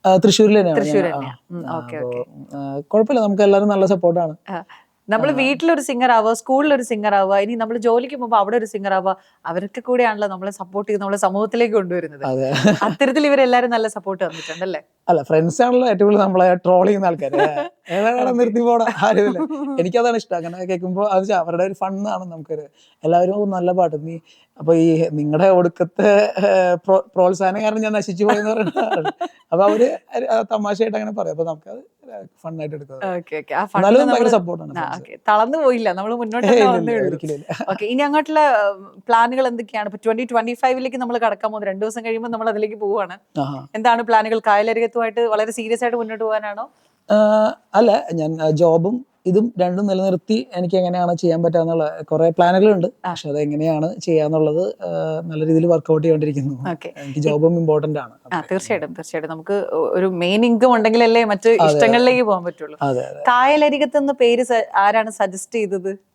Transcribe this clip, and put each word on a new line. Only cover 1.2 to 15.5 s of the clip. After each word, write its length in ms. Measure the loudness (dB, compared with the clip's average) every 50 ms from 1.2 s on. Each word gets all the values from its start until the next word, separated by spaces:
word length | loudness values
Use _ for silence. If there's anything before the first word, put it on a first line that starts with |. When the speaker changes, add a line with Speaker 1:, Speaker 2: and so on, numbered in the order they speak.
| -8 -10 -14 _ _ _
Speaker 2:
ഉം, 180 | -14 -12 -10 -8
Speaker 1:
ആ, 80 | -8
Speaker 2:
ഓക്കെ, 180 | -10 -10 -12 -12
Speaker 1:
അപ്പോ, 120 | -10 -8
Speaker 2:
ഓക്കെ. 480 | -8 -8 -8 -10 _ -16 -20 -20 _ -14
Speaker 1:
ആ, 240 | -12 -10 -10 -10 -10
കുഴപ്പമില്ല, 440 | -8 _ 0 0 2 2 0 0 0
നമുക്ക് 200 | 0 2 2 4
എല്ലാവരും 260 | 4 4 4 2 2
നല്ല 160 | 2 2 2
സപ്പോർട്ടാണ്. 500 | 2 2 2 2 0 2 0 -2 -4 -6 _ _ -12
Speaker 2:
ആ, 140 | -12 -12 -12 _ -20 -20 _ _ _ _ _ -4
നമ്മള് 220 | -2 0 0 0
Speaker 1:
ആ. 40 | 0
Speaker 2:
വീട്ടിലൊരു 460 | 0 0 0 -2 0 0 0 0 0
സിംഗർ 300 | -2 -6 -2 0 2 4
ആവുക, 220 | 4 4 2 2 -2
സ്കൂളിലൊരു 500 | -2 _ -2 0 0 2 2 0 0 0
സിംഗർ 320 | -4 -6 -4 -2 0 2
ആവുക, 220 | 2 2 2 2
ഇനി 180 | 0 0 -2 -4
നമ്മള് 220 | -6 -4 -4 -4
ജോലിക്ക് 380 | -2 0 2 2 2 0 -2 -8
പോകുമ്പോ 220 | -10 -4 0 2
അവിടെ 200 | 2 2 2 0
ഒരു 80 | -2 -2
സിംഗർ 280 | -4 -8 -6 -4 -2 -2
ആവുക, 240 | 0 0 -2 -4 -4 _ _ _ _ _
അവരൊക്കെ 360 | -6 -6 -6 -6 -8 -12 -12
കൂടെയാണല്ലോ 460 | -4 -2 0 2 2 0 0 -2 -4
നമ്മളെ 240 | -6 -6 -8 -8 -10
സപ്പോർട്ട് 400 | -10 -10 -16 -8 -8 -8 -4 -4
ചെയ്ത് 100 | -4 -4
നമ്മളെ 160 | -2 -4 -2
സമൂഹത്തിലേക്ക് 560 | 0 0 0 0 0 -2 -2 0 0 0 2 2
കൊണ്ടുവരുന്നത്. 500 | 0 0 0 -4 -4 -6 -8 -10 -8 -4
Speaker 1:
അതെ. 300 | -4 -2 -2 -2 -2 -2 2 2 2 2 2 0
Speaker 2:
അത്തരത്തിൽ 440 | -4 0 0 0 0 2 0 2
ഇവരെല്ലാരും 420 | 2 4 4 4 4 2 2 2 0
നല്ല 180 | 0 -2 -2
സപ്പോർട്ട് 360 | -4 -6 -8 -8 -8 -4 -4 -4
തന്നിട്ടുണ്ടല്ലേ? 580 | -6 -6 -10 -12 -12 -8 -8 -6 -6 -6 -8 _ _ _ _ _ 0
Speaker 1:
അല്ല, 140 | 2 2 2
ഫ്രണ്ട്സ് 380 | 2 2 2 2 2